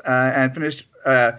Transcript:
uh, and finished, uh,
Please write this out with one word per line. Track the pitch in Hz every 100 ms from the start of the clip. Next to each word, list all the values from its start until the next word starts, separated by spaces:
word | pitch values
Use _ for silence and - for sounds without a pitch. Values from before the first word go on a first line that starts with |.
| 131
uh, | 127 131 135
and | 131
finished, | 151 151 143 - _
uh, | 135 127 117